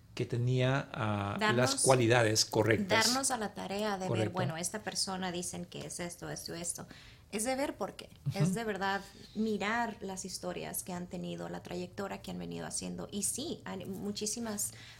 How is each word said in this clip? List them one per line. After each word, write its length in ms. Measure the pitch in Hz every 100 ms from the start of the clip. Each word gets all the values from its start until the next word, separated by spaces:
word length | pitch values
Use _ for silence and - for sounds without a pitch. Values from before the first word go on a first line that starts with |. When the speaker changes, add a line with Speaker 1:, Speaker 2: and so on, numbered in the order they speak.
| -
Speaker 1:
que 120 | - 123
tenía, 640 | 120 123 127 127 135 143
ah, 440 | - 110 104 101 101
Speaker 2:
Darnos, 160 | - 120 127
Speaker 1:
las 80 | 135
cualidades 600 | 127 131 113 123 110 110
correctas. 640 | - 117 107 107 190 220 220
Speaker 2:
darnos 240 | 254 269
a 80 | 247
la 160 | 202
tarea 380 | 196 185 196 214
de 80 | 196
ver, 80 | 185
Speaker 1:
Correcto. 240 | 190 -
Speaker 2:
bueno, 240 | 180 180 160
esta 240 | 175 214
persona 500 | - - - 185 185
dicen 320 | 175 180 175
que 220 | 175 - 151
es 140 | -
esto, 280 | 175 - 160
esto, 260 | 151 -
esto. 320 | 170 175 - - - - - -
Es 140 | 214
de 120 | 226 262
ver 220 | 294 311
por 180 | 202 -
qué. 140 | - - -
Speaker 1:
Ujú. 120 | 196
Speaker 2:
Es 120 | 170
de 100 | 196
verdad 380 | 226 190 196 196 190 - -
mirar 640 | - 220 208 190 233 233 208
las 240 | 190 190 190
historias 560 | 180 180 175 156 -
que 100 | -
han 140 | 175 180
tenido, 420 | 180 175 170 170
la 140 | 175
trayectoria 580 | - 180 180 - 196 196
que 100 | 196
han 80 | 180
venido 280 | 170 170 160
haciendo. 420 | - 185 175 175
Y 120 | 202
sí, 400 | 196 - 339 240
hay 220 | - 190 185
muchísimas 840 | 190 202 208 208 240 233 208 - - - -